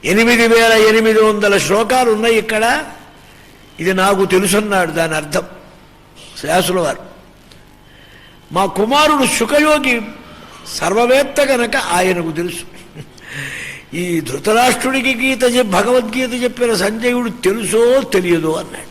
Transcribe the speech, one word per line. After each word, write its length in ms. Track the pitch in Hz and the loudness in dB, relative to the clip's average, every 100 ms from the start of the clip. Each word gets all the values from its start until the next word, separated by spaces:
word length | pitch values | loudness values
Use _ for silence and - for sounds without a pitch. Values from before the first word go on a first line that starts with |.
ఎనిమిది 420 | - 196 233 233 233 | 0 2 4 4 4
వేల 260 | 226 226 | 4 6
ఎనిమిది 480 | 220 220 220 220 220 | 6 6 4 4 4
వందల 380 | 214 208 208 202 | 4 2 2 2
శ్లోకాలు 520 | 143 196 220 254 247 | 2 0 2 2 2
ఉన్నాయి 240 | 214 233 | 2 2
ఇక్కడ. 500 | 226 220 214 226 277 294 - - - - - - - - - | 0 0 -2 0 -2 -6 -16 -20 -20 -20 -20 -20 -20 -20 -6
ఇది 140 | 165 | -2
నాకు 300 | 185 190 196 | 0 2 2
తెలుసున్నాడు 680 | 190 185 190 202 214 196 170 | 2 2 2 -2 0 -2 0
దాని 240 | 156 160 | -2 -2
అర్థం 280 | 156 151 147 - - - - - - - - - - | -4 -4 -6 -8 -18 -20 -20 -20 -20 -20 -20 -20 -12
వ్యాసుల 360 | 143 175 175 185 | -2 0 0 -2
వారు. 180 | 156 - - - - - - - - - - - - - - - - | -4 -6 -12 -20 -20 -20 -20 -20 -20 -20 -20 -20 -20 -20 -20 -20 -8
మా 140 | 175 196 | -4 -2
కుమారుడు 600 | 190 214 285 302 294 240 | -2 0 2 4 2 0
శుకయోగి 760 | - 226 294 302 302 262 233 208 - - - - - - | 0 0 2 4 2 0 -4 -6 -16 -20 -20 -20 -20 -14
సర్వవేత్త 680 | - 165 202 240 262 277 285 | -6 -2 0 2 2 2 0
గనక 360 | 277 254 233 269 | 0 0 0 -2
ఆయనకు 560 | - 175 185 175 165 | -2 0 0 -2 -4
తెలుసు. 320 | 156 175 - - - - 151 - - - - - - - - - 170 | -6 -8 -8 -16 -20 -20 -20 -20 -20 -18 -14 -12 -12 -14 -16 -12 -8
ఈ 240 | 180 165 | -4 -4
ధృతరాష్ట్రుడికి 920 | 135 135 202 220 247 226 254 269 254 | -4 -6 0 2 2 0 -2 -2 -2
గీత 300 | 240 262 262 | -2 -2 0
చెప్-, 260 | 254 240 233 | 2 2 2
భగవద్గీత 720 | 185 208 254 220 240 254 247 | 0 2 0 0 -4 -4 -2
చెప్పిన 320 | 247 240 240 | -4 -2 -2
సంజయుడు 560 | 208 196 220 247 247 233 | 0 -2 -2 -2 -2 -4
తెలుసో 720 | 170 185 220 190 214 240 262 | -2 -2 -2 -2 2 4 2
తెలియదో 520 | 240 190 175 170 160 | 2 -2 0 0 0
అన్నాడు. 360 | 156 - - - | -4 -8 -14 -18